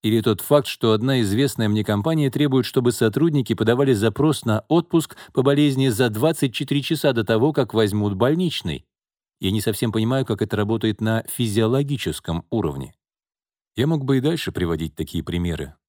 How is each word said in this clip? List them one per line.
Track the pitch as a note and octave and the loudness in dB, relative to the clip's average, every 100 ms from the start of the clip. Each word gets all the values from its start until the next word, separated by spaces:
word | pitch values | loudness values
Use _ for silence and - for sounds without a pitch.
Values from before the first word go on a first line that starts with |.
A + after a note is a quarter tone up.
Или | A2 A2 | 2 0
тот | A2+ G#2 | 2 -2
факт, | - D3 - | 2 2 2
что | - A#2 | -2 0
одна | A2 B2+ C3+ | 2 2 0
известная | G#2 G#2 C#3 - A2 | 0 0 0 0 0
мне | G#2 | 0
компания | G#2 G#2 G#2 E3 C#3+ | 0 0 0 0 0
требует, | C3 D3 C3 A#2+ | 2 2 2 2
чтобы | - A#2+ | 0 0
сотрудники | A#2+ A2+ G#2+ E3 D3 A#2+ | 2 0 2 2 2 -2
подавали | A2 A2 A#2+ C#3 | 0 2 2 2
запрос | A2+ A2+ G#2+ D3+ C#3+ | 2 2 2 0 0
на | - G#2+ - | -2 -2 2
отпуск | E3 E3 E3 - - - | 0 2 0 -2 -12 -6
по | - | 0
болезни | C3 C#3+ D3 C3 C3+ | 2 4 2 2 0
за | G#2+ B2+ | 2 0
двадцать | G#2+ D3+ D#3+ C#3 | 2 0 0 -2
четыре | - C#3+ C#3+ | -4 -4 -4
часа | C3+ D#3+ D3 | -2 -2 0
до | A#2+ | 0
того, | G#2 A2+ C#3+ | 0 2 2
как | D3+ A#2+ | 2 0
возьмут | A2+ G#2+ G#2 G2+ | 2 2 2 -2
больничный. | F#2+ A#2+ D#3+ F3+ - F2 C#2+ _ _ _ _ _ _ | 0 0 2 -2 -4 -6 -8 _ _ _ _ _ _
Я | F#2+ | -2
не | G#2+ | -2
совсем | A2 G#2 A#2+ | -2 -2 -2
понимаю, | G#2+ A2+ C3+ C3 | 0 0 0 -2
как | G#2+ | -2
это | G#2+ G2+ | -2 -2
работает | G#2 A2 A2 G#2 | 0 0 0 -2
на | A2 A2+ - | 0 -2 -4
физиологическом | - A#2 G#2 A2 C3 C#3+ C#3+ - - - E2 - | -4 -2 2 2 0 -2 -4 -6 -8 -6 -6 -4
уровне. | A2+ E2 C#2 C2+ _ _ _ _ _ _ _ _ - | -2 -2 -4 -12 _ _ _ _ _ _ _ _ -2
Я | C3+ | 0
мог | E3 | 0
бы | C3+ C3+ | 0 0
и | |
дальше | C3 E3 - | 0 -2 -6
приводить | E2+ F2 D#2+ D#2+ - | -4 -4 -2 -6 -8
такие | D#2 E2+ | -8 -6
примеры. | D#2 F2 F2 D#2 C#2+ - | -4 -4 -4 -4 -10 -14